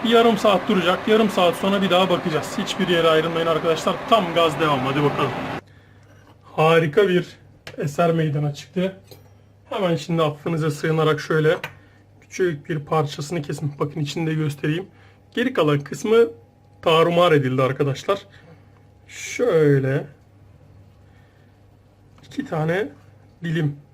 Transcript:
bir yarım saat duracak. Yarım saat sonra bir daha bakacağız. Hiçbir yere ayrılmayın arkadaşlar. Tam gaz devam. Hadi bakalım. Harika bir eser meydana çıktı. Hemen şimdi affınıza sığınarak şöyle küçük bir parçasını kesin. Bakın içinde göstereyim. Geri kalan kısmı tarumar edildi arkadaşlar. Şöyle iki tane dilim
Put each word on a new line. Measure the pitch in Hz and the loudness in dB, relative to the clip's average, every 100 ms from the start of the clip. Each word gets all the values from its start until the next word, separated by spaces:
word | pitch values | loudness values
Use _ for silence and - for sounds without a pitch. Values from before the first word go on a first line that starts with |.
bir | 226 | 4
yarım | 233 233 208 | 4 4 4
saat | 220 190 - | 2 2 2
duracak. | 196 170 185 208 | 0 2 -2 2
Yarım | 220 220 | 2 2
saat | 202 175 165 | 2 0 2
sonra | 196 202 | -2 0
bir | 190 | 2
daha | 175 185 | 2 2
bakacağız. | 175 175 151 - - | 0 0 -4 -4 -8
Hiçbir | - - 180 | -8 -4 0
yere | 170 165 | 2 4
ayrılmayın | 160 165 165 165 | 2 0 -2 -2
arkadaşlar. | 160 170 160 - 175 - | 0 0 0 -2 -4 0
Tam | 226 175 | 0 2
gaz | 165 165 147 | 2 2 2
devam. | 156 139 | 0 0
Hadi | 131 139 | 0 0
bakalım. | 147 - 139 - - - - - - - - - - _ | 0 0 -4 -4 -8 -10 -14 -20 -20 -20 -20 -20 -20 _
Harika | - - 156 165 160 143 196 | -14 0 4 4 2 2 2
bir | 180 160 - - - - - | 2 -2 -12 -20 -20 -18 -8
eser | 156 147 170 | -8 0 0
meydana | 165 156 147 147 | 2 0 -2 -4
çıktı. | 143 - 180 185 190 _ - - _ _ _ _ | -6 -8 -4 -4 -6 _ -20 -20 _ _ _ _
Hemen | 226 185 165 | -4 -2 -2
şimdi | - 165 | -2 0
affınıza | 156 147 - 165 156 | 0 -2 -6 -2 -2
sığınarak | 147 170 160 156 147 | -4 -2 0 0 0
şöyle | - 160 156 180 - - - _ _ _ | -2 0 2 0 -4 -16 -20 _ _ _
küçük | _ - 185 147 - | _ -4 -2 -2 -6
bir | 127 | -8
parçasını | - 160 143 - 147 175 | -2 -2 -2 -6 -8 -8
kesin. | - 143 143 - | -6 -6 -6 -4
Bakın | 147 151 | -6 -4
içinde | 147 - 160 | -6 -4 -4
göstereyim. | 156 156 147 156 156 190 - - _ _ | -2 -4 -4 -4 -4 -6 -16 -20 _ _
Geri | - 262 | -4 -2
kalan | 254 156 147 | 0 0 0
kısmı | 143 - 214 226 233 - - _ _ - | -4 -8 2 4 4 0 -20 _ _ -6
tarumar | - 160 165 170 175 | 2 4 4 4 4
edildi | 151 127 131 | 4 2 0
arkadaşlar. | 127 135 143 131 - 196 - - - - - _ _ _ - | 0 0 -2 -2 -4 -4 -4 -20 -20 -20 -20 _ _ _ -20
Şöyle | - - - 247 170 147 139 131 139 - - _ _ - - - - - - - - - _ _ _ _ _ _ _ _ - - | -16 -14 -2 0 4 4 4 2 -2 -4 -16 _ _ -20 -20 -20 -20 -20 -20 -20 -20 -20 _ _ _ _ _ _ _ _ -20 -16
iki | - - | -12 -6
tane | 165 156 180 247 - - - - _ | -4 -2 -2 -4 -10 -20 -20 -20 _
dilim | 170 165 151 143 - | -4 -2 -2 -4 -18